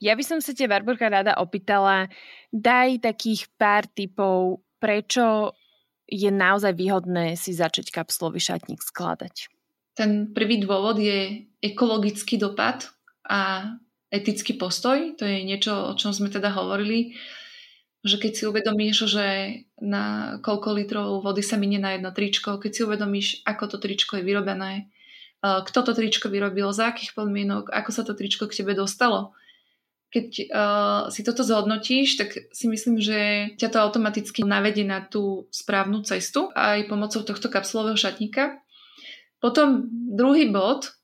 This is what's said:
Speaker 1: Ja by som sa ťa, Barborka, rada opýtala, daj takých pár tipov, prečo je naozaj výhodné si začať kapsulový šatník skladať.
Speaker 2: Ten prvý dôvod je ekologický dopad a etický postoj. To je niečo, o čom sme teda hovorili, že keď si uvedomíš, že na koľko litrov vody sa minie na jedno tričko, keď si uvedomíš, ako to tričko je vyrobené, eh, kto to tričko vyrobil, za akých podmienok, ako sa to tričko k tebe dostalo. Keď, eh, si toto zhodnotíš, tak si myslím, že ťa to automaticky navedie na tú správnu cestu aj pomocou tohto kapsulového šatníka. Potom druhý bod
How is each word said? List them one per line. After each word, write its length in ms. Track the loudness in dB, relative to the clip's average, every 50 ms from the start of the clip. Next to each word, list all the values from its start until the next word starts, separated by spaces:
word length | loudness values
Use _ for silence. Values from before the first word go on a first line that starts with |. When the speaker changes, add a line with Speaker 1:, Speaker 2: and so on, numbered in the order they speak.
Speaker 1:
Ja 160 | 2 2 2 2
by 60 | 2
som 140 | -2 -2 -2
sa 80 | -2 -4
ťa, 160 | -2 -2 2
Barborka, 400 | 2 2 2 2 0 0 2 2 4
rada 300 | 4 4 4 4 2 2
opýtala, 720 | 0 -2 -4 -6 0 2 2 4 6 6 4 4 2 -2 -6 -14 -20 -20 -20 -20 -14 _
daj 560 | -8 0 2 4 6 6 6 4 4 2 0
takých 400 | -2 -2 0 -2 -2 0 -2 -2 -8 _
pár 320 | _ 4 4 6 4 2
tipov, 800 | 0 -4 -6 -6 -6 -2 0 2 2 4 4 2 2 0 -2 -8 _ _ _
prečo 720 | 0 2 2 0 0 0 2 2 4 4 4 2 0 -2 -4 -8 _ _ _ _ _ _ _ _ _ -8
je 240 | -4 0 2 2 4
naozaj 400 | 6 6 6 6 6 4 2 2
výhodné 640 | 2 0 2 2 0 0 0 0 0 0 0 -2 -4
si 160 | -4 -6 -2
začať 400 | 0 0 0 0 -4 -6 -6 -6
kapsulový 480 | -6 -6 -4 -4 -4 -4 -4 -2 -2
šatník 400 | -4 -2 -4 -4 -6 -8 -10 -10
skladať. 640 | -10 -12 -10 -6 -4 -4 -4 -6 -8 -12 -12 -14 -16 -16 _ _ _ _ _ _ _ _ _
Speaker 2:
Ten 400 | -2 0 2 2 2 0 -2 -2
prvý 240 | -2 2 2 2 2
dôvod 400 | 2 2 0 2 2 2 2 2
je 480 | 2 2 2 0 -2 -2 -6 -10 -12 -18 _ _
ekologický 800 | -6 -6 0 2 2 2 4 2 0 0 -2 -4 -4 -2 -2 0
dopad 480 | 0 -2 0 0 0 0 0 -2 -8 -14 -18 _ _ _ _ _ _ -2
a 420 | -2 0 0 0 -2 -4 -6 -8 -10 -12 -16 _ _ _ _ _
etický 480 | -4 -2 0 0 -2 -2 -4 -4 -4 -4
postoj. 560 | -2 -4 -4 -2 0 0 2 2 0 -4 -6 -6
To 20 | -4
je 220 | -2 -2 -2 -2
niečo, 480 | -4 -2 -2 0 -2 0 -2 -2 0 0
o 0 |
čom 160 | 0 0 0
sme 240 | 0 0 -2 -2 -2
teda 160 | 0 0 0
hovorili, 640 | 0 0 -2 0 0 0 0 2 2 0 0 0 -4 -12 -16 -16 -16 -18 -20 -20 -20 -20 -20 -20 _ _ _ _ _ _
že 140 | _ 0 0
keď 160 | 0 0 -2
si 120 | -2 -2 -4 -2
uvedomíš, 500 | 0 0 0 0 0 2 0 2 2 2 2 2
že 160 | 0 0 0 0 0 -2 -4 -6 -8 -12 -14 _ _ -10 -6
na 520 | -4 -2 -2 -2 -2 -2 -4 -4 -6 -8 -6
koľko 320 | -2 -2 -2 -2 -2 -2
litrov 480 | -2 -2 -2 -4 -4 -4 -2 -2 -4 -2
vody 240 | -2 -2 -2 -2 -2
sa 160 | -2 0 0
minie 240 | 0 0 0 0 0
na 160 | -2 -2 -4
jedno 160 | -6 -6 -4
tričko, 420 | -2 -2 0 0 -2 -2 -2 -6 -4
keď 140 | -6 -6
si 100 | -2 -2 -2 0
uvedomíš, 400 | 0 -2 0 -2 0 0 0 -2 -4 -2 -2
ako 320 | -4 -2 -2 -4 -6 -8
to 20 | -6
tričko 420 | -6 -6 -2 -2 -2 -2 -2 -4
je 40 | -2
vyrobené, 640 | 0 0 0 0 -2 -4 -4 -6 -6 -8 -8 -10 -12 _ _ -20 -20 -20 -20 -20 -20 _ _ 0
eh, 160 | 0 0 0 -2 0
kto 120 | 0 2 2
to 80 | 2
tričko 400 | 2 2 2 2 0 0 -2 -2
vyrobil, 400 | -2 0 -2 0 0 0 -2 0
za 240 | 0 0 0 0 -2
akých 160 | -4 -10 -10
podmienok, 560 | -8 -4 -4 -2 -2 -2 -2 -2 -2 -2 -4 -4
ako 200 | -4 -4 -4 -2
sa 160 | -4 -6 -4 -6
to 80 | -6
tričko 320 | -6 -4 -4 -2 -4 -4 -6
k 160 | -6 -6 -4
tebe 80 | -2
dostalo. 640 | -2 -2 -2 -4 0 2 2 2 2 2 -2 -6 -12 _ _ _ _ _ _ _ _ _ _ _ _ _ _ _
Keď, 200 | -2 -2 -2 -2 -8 -10
eh, 600 | -8 -4 0 0 2 2 2 2 2 2 2 0 -2 -2
si 100 | -6 -4
toto 220 | -4 -2 0 0 2
zhodnotíš, 760 | 2 2 2 2 2 0 -2 0 0 2 2 4 2 2 0
tak 320 | -2 -4 -4 -10 -14 -14 -14
si 100 | -4 -2
myslím, 320 | -2 -2 0 0 0 2 2
že 540 | 2 0 2 2 2 2 0 0 -2 -4 -4 -2
ťa 80 | -2 0
to 80 | 4 4 4
automaticky 580 | 4 4 2 0 2 0 -2 -6 -4 -4 -2
navedie 460 | 0 2 2 2 2 2 2 0 0 0
na 160 | -2 -4 -6
tú 420 | -6 -4 -2 -2 -2 -2 -6 -8 -10
správnu 500 | -12 -10 -4 -2 0 0 2 0 0 -2
cestu 480 | -2 -2 -4 -4 -4 -2 -2 -2 -2 0 0
aj 320 | 2 2 4 4 2 0 -2
pomocou 320 | -2 -2 -2 -2 -4 -4
tohto 300 | -4 -4 -8 -6 -6 -2
kapsulového 480 | -2 -2 -4 -2 -4 -2 -2 0 0 0
šatníka. 580 | 0 0 -2 -4 -6 -4 -2 -2 -2 -2 -2 -8 _ _ _ -20 -20 -20 -20 -20 -20 -20 -20 -20 -20 _ _ _ -2
Potom 480 | 2 4 6 6 6 6 4 2 -2
druhý 580 | -6 -6 -6 -4 0 2 4 6 6 6 6 4
bod 460 | 4 2 2 2 0 0 -2 -10 -14 _